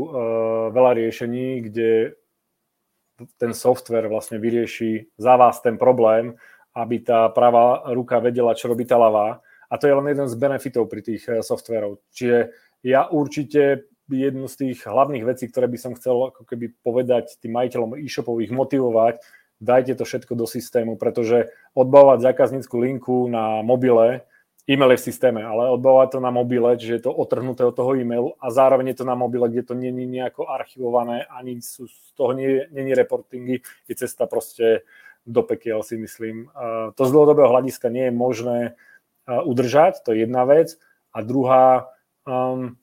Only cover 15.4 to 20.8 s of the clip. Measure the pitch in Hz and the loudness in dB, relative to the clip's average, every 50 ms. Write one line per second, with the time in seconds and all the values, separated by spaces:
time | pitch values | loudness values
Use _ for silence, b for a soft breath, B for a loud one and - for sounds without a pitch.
15.4 | 123 113 - 127 123 123 120 117 - 127 113 - - 127 123 120 131 127 - _ | -6 -8 -4 -2 -2 -2 -4 -6 -10 -12 -14 -8 -4 -2 -2 -2 -2 -4 -8 _
16.4 | 113 - 127 117 120 117 - _ - 127 117 127 127 120 123 117 - - - _ | -18 -14 -12 -10 -10 -12 -12 _ -6 -4 -2 0 0 2 0 0 -2 -4 -12 _
17.4 | - 117 113 120 127 123 127 123 117 110 127 151 151 123 - 151 - 120 117 117 | -12 -6 -4 -4 -4 -2 -2 -4 -4 -4 -6 -10 -12 -10 -8 -8 -6 -4 -4 -4
18.4 | 110 104 123 131 135 135 143 135 127 120 113 110 113 117 117 - b b b b | -4 -4 -2 -4 -2 -2 -2 -2 0 2 2 4 2 2 0 -2 b b b b
19.4 | b b b - 110 113 123 131 131 131 120 110 117 - - 123 - - 123 117 | b b b -8 -2 2 2 2 2 0 -2 -6 -6 -8 -8 -10 -8 -8 -6 -6
20.4 | 117 - - 120 - - - 120 | -6 -6 -6 -10 -8 -4 -4 -2